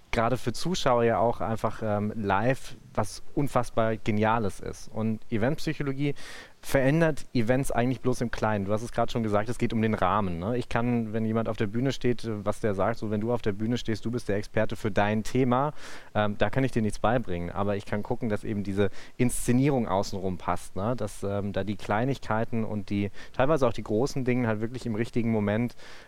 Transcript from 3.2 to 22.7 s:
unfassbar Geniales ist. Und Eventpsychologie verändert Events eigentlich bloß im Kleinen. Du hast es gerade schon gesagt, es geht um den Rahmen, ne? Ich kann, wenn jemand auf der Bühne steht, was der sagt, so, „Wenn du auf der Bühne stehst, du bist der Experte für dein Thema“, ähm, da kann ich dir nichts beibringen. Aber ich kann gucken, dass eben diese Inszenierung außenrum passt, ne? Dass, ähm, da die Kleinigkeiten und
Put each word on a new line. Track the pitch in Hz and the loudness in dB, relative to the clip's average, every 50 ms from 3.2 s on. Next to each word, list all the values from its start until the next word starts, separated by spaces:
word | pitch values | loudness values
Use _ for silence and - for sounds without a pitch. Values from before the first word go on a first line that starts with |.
| - - - | -8 -4 -2
unfassbar | 156 143 127 - 127 117 - - 117 110 113 113 104 | 0 0 2 2 0 0 0 0 0 2 2 0 0
Geniales | - - 107 104 110 107 113 120 110 95 - - | 0 0 2 2 4 4 2 2 0 -2 -4 -4
ist. | - 90 - - - - | -8 -10 -10 -8 -10 -8
Und | - 110 110 110 110 107 - - | -6 -4 -2 -2 -2 -4 -4 -4
Eventpsychologie | 120 107 104 131 160 - - 160 147 - 151 139 135 135 143 143 139 - - - - - - - - - - | -2 0 2 0 0 0 -2 -2 -2 -2 -4 -4 -2 -2 -2 -2 -2 -4 -6 -10 -12 -14 -16 -18 -18 -12 -6
verändert | - - 135 127 135 147 165 165 156 147 - - - - | 2 2 4 4 6 4 6 4 4 2 0 -4 -2 0
Events | 123 110 107 127 131 139 - | 0 4 4 4 4 2 2
eigentlich | - 117 120 127 131 - | 2 2 2 2 0 0
bloß | - 127 123 - 127 | 2 0 2 2 0
im | 113 | -2
Kleinen. | - - - 110 107 101 98 | -2 0 0 2 2 2 0
Du | 95 107 | 0 0
hast | 107 | -2
es | 117 110 - | -2 -2 0
gerade | - 117 - - | 0 0 2 2
schon | 123 113 | 0 0
gesagt, | 110 101 101 104 113 | 2 2 2 2 2
es | 120 - | 0 0
geht | 120 113 117 | 0 0 2
um | 113 110 | 2 2
den | 110 107 | 2 2
Rahmen, | - 95 90 95 107 104 92 85 82 | 4 4 4 4 4 2 0 -2 -2
ne? | 87 107 123 | -2 -2 -2
Ich | 123 120 - | -2 -2 0
kann, | - 120 117 123 120 117 113 107 104 | 0 0 2 2 2 0 0 -2 -2
wenn | 113 110 | -2 0
jemand | 110 110 113 113 110 | 0 0 0 0 0
auf | 110 - | 0 0
der | 117 | -2
Bühne | 104 104 120 131 139 - | -2 0 0 0 0 0
steht, | - - 123 120 - - 117 110 104 95 | 0 0 0 0 0 -2 -4 -4 -4 -2
was | 104 104 - | -2 -2 0
der | - 110 101 | 0 0 2
sagt, | 95 95 107 117 - | 2 2 0 0 -2
so, | - 107 | -2 -2
„Wenn | 107 104 | -2 -2
du | 104 117 | 0 0
auf | 120 107 - | 0 0 0
der | 110 98 | -2 -2
Bühne | 101 110 113 123 | 0 -2 -2 -2
stehst, | 117 - - 110 107 - | -2 0 -2 -2 -2 -2
du | 113 | -4
bist | 120 123 - - | -4 -4 -2 0
der | 101 | -2
Experte | 104 107 - - 110 110 - 113 | -2 -2 -2 0 0 2 2 0
für | - - 110 | -2 -2 0
dein | 95 107 101 104 107 110 104 | 2 2 2 2 2 0 0
Thema“, | - - 127 135 123 123 127 139 151 - - - - - - - - - | 0 2 2 2 4 4 2 2 0 -2 -6 -8 -8 -10 -10 -10 -4 0
ähm, | 107 107 104 104 101 | 2 2 2 2 2
da | 104 104 | 2 2
kann | - 131 135 | 2 2 0
ich | 123 - | 0 0
dir | 120 | 0
nichts | 110 104 - - | 0 0 -2 0
beibringen. | - 104 120 131 110 - 90 87 87 87 | 2 2 2 2 0 0 -2 -2 -4 -4
Aber | - 87 101 101 104 | -4 -2 -2 0 -2
ich | 101 101 | -2 -2
kann | - - 104 104 | -4 -4 -4 -2
gucken, | - 123 - 127 110 | -2 -2 -2 0 0
dass | 104 104 - | -2 -2 -2
eben | 107 110 101 98 | -2 -4 -4 -2
diese | 101 98 98 101 95 - - - - - - | -2 2 2 2 2 2 -2 -8 -8 -2 2
Inszenierung | 127 120 - - - - 120 127 135 147 139 127 113 | 2 2 2 0 2 4 4 4 4 4 4 2 2
außenrum | - 92 98 101 - - 98 92 95 92 82 | 2 2 0 0 0 -2 -4 -2 -2 -4 -2
passt, | - - 90 - - - - | 0 0 -2 -2 -2 -6 -4
ne? | 95 95 113 127 | -2 -2 -2 0
Dass, | 117 107 104 - - - | -2 -4 -6 -6 -6 -4
ähm, | 98 101 101 98 101 92 | -4 -2 -2 -4 -2 -2
da | 95 98 | -2 -2
die | 104 104 | -2 -4
Kleinigkeiten | - - - 104 107 123 139 135 - - - 110 110 117 - - 113 110 | -4 -2 -2 0 0 0 0 -2 -4 -2 -2 -2 -2 -2 -2 -2 -2 -2
und | 101 | -2